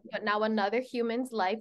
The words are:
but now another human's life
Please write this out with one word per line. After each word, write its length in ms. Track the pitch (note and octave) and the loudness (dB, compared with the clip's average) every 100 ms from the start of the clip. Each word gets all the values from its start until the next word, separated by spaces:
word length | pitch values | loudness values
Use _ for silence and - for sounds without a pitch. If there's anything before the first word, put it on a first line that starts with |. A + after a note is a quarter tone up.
| - | -4
but 120 | G3+ | -4
now 180 | G#3 G#3+ | 0 2
another 380 | A3 A3 G3 A3+ | 2 2 2 0
human's 500 | B3+ B3 A#3 A#3 B3+ | -2 -2 0 -2 -2
life 280 | A3 G3+ A3 | 0 0 0